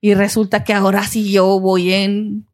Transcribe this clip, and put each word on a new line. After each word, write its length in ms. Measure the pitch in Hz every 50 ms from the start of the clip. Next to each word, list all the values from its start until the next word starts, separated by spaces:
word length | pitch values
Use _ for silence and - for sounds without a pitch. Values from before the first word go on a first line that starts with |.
Y 140 | - 208 202
resulta 500 | 190 202 202 - 226 214 190 - 208 -
que 100 | - 214
ahora 300 | 202 196 190 190 202 202
sí 260 | - - 220 214 202
yo 300 | 196 196 185 190 196 190
voy 320 | 190 190 190 185 175 180 185
en 540 | 196 196 196 202 208 214 214 208 214 214 -